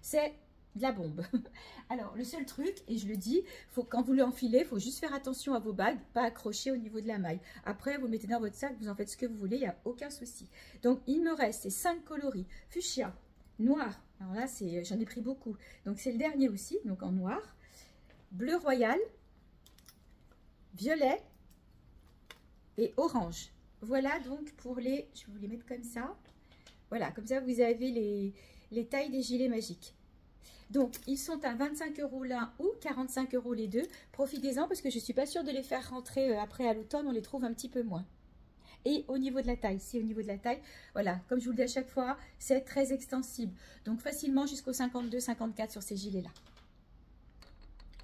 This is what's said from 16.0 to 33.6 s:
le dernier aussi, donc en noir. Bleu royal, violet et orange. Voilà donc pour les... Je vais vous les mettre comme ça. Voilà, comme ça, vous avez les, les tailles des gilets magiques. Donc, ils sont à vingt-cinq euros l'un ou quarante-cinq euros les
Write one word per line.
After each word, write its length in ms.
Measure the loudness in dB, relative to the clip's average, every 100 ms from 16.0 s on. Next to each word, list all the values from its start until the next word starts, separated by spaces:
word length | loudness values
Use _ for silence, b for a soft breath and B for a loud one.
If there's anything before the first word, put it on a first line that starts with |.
| -2
le 80 | 0
dernier 280 | 0 4 4
aussi, 300 | 2 -2 -4 -2
donc 160 | -4
en 100 | 0
noir. 300 | 0 2 -2 -4 -16 B B B B B B -14
Bleu 240 | -4 0 2
royal, 420 | 4 4 6 4 2 -4 -20 -20 -20 -20 -20 -20 -20 -20 -20 -20 -20 -20 -20 -20 -20
violet 480 | -4 0 4 6 4 -2 -20 -20 -20 -20 -20 -20 -20 -20 -20 -20 -20 -20 -20 -10 0
et 160 | 2 4
orange. 540 | 2 2 0 -4 -12 -18 -20 -14
Voilà 380 | 0 2 2 0
donc 320 | -2 -8 -8
pour 260 | -12 -8 -2
les... 280 | 0 0 -2
Je 140 | -14 -16
vais 60 |
vous 40 | -10
les 100 | -8
mettre 200 | -8 -8
comme 160 | -10
ça. 340 | -8 -6 -6 -8 -18 -20 B B B B -6
Voilà, 220 | -4 -2
comme 160 | -4 -2
ça, 140 | 0
vous 180 | 2 6
avez 320 | 6 6 2
les, 420 | 2 2 0 -2 -4 B B B
les 160 | -4 -2
tailles 240 | 0 0
des 100 | 0
gilets 280 | 0 2 2
magiques. 440 | 2 -2 -8 -14 -20 -20 -20 -20 -20 B B B
Donc, 240 | 4 4 0 -4
ils 140 | -4
sont 260 | -2 -2 -2
à 80 |
vingt-cinq 460 | 0 0 0 -4 -2
euros 240 | -4 -2
l'un 280 | -2 -2 -4 0
ou 140 | -2 0
quarante-cinq 540 | -4 -4 -2 -2 0 0
euros 180 | 0
les 140 | -2